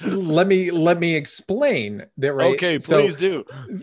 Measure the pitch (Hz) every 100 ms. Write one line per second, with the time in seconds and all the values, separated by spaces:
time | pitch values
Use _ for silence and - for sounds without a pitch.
0 | - 190 175 156 190 190 175 170 160 175
1 | 170 156 143 - - 208 285 175 104 104
2 | - - 135 139 170 202 180 151 - 156
3 | 143 147 190 160 - 135 123 196